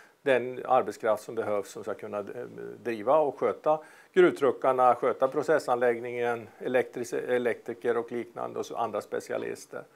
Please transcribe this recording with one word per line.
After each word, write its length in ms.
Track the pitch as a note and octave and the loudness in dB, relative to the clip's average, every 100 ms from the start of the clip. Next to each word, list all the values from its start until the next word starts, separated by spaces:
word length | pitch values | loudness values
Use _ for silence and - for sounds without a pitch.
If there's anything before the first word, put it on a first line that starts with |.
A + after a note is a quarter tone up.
| - _ | -20 _
den 380 | C#3+ B2+ B2 B2+ | 0 2 0 -6
arbetskraft 580 | - B2+ G2+ G#2 A#2 G#2 | 2 2 2 -2 0 0
som 120 | - | -2
behövs 360 | A2+ G#2+ G#2 G2 | -6 -2 -2 -4
som 120 | - | -10
ska 120 | G#2+ | -10
kunna, 240 | G2 A2 G#2 | -8 -8 -8
eh, 60 | G2+ B2 A#2+ A2+ A#2 A#2 | -8 -10 -12 -12 -12 -10
driva 360 | A2 A2+ G#2 D3+ | -6 -4 2 4
och 200 | C#3+ - | 2 0
sköta 400 | A#2+ F#2+ D#3 D#3 - - - | -2 0 0 0 -4 -20 0
gruvtruckarna, 840 | F#3 F3+ A#2+ C3+ A#2 C3+ B2+ B2+ | 6 6 6 2 2 2 6 6
sköta 340 | A#2+ C3+ A2 C3 | 6 2 2 0
processanläggningen, 1200 | D3 C#3 D3+ - B2 B2 A#2 B2 A#2+ A#2+ A#2 A2 - | 0 2 2 2 2 2 0 -4 -2 -2 -2 -6 -10
elektris-, 680 | - B2+ A#2 C3 A#2 C3 C3+ | -2 0 0 -4 -6 -4 0
elektriker 680 | B2 A#2+ A2 - A#2 A#2+ A#2 | 0 0 -2 -6 -4 -2 0
och 160 | A#2 | -2
liknande 460 | A#2+ A2+ B2 A#2+ A2+ | -6 -8 -8 -8 -6
och 80 | G#2+ | -6
så 100 | - | -4
andra 240 | A2+ G#2 | -4 -4
specialister. 840 | - A#2+ - A2+ A#2 - - B2 - | -4 -6 -4 -4 -4 -8 -12 -14 -16